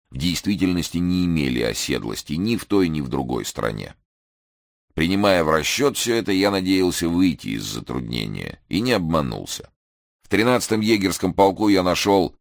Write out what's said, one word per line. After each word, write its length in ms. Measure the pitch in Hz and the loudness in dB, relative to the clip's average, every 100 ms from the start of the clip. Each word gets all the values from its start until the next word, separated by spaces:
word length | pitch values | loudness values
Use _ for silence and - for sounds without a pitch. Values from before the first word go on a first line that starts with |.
| _ | _
в 60 | 64 | -4
действительности 840 | 85 82 98 98 92 90 80 85 | -4 -2 -2 0 0 0 -2 -2
не 260 | 90 90 87 | 0 2 2
имели 360 | 82 67 60 | 2 0 0
оседлости 720 | 57 55 - 64 53 - - 76 | -2 -4 -4 -4 -4 -8 -6 -4
ни 200 | 107 113 | -2 -2
в 80 | |
той, 240 | - 101 87 | 0 2 2
ни 140 | 76 | 0
в 80 | 65 | -4
другой 340 | 67 64 60 | -4 -4 -4
стране. 520 | 50 - 55 53 50 - _ _ _ _ _ _ _ _ _ | -6 -4 -4 -4 -12 -16 _ _ _ _ _ _ _ _ _
Принимая 500 | - 85 98 101 90 | -2 0 2 4 4
в 60 | 78 | 4
расчет 480 | 78 73 - 143 - | 2 0 0 0 0
все 180 | 117 113 | -2 -2
это, 160 | 104 | 0
я 200 | 92 101 | 2 2
надеялся 580 | 98 92 95 90 80 85 | 2 2 4 2 2 0
выйти 400 | 87 92 69 52 | 2 2 2 -6
из 140 | 53 | -8
затруднения, 1000 | 50 57 - 62 57 58 53 50 50 50 - | -8 -10 -8 -8 -6 -6 -6 -8 -10 -14 -4
и 100 | 92 | -2
не 140 | 123 | 0
обманулся. 760 | 110 80 80 67 50 50 - - _ _ _ _ _ | 0 2 0 0 -6 -10 -12 -14 _ _ _ _ _
В 60 | - | -2
тринадцатом 500 | 98 120 123 - 110 | 2 4 2 0 -2
егерском 540 | 107 110 95 82 92 | 2 2 2 0 -2
полку 340 | 85 98 87 107 | 4 2 4 2
я 160 | 95 | 2
нашел 500 | 90 85 101 98 82 - | 2 0 4 4 2 -4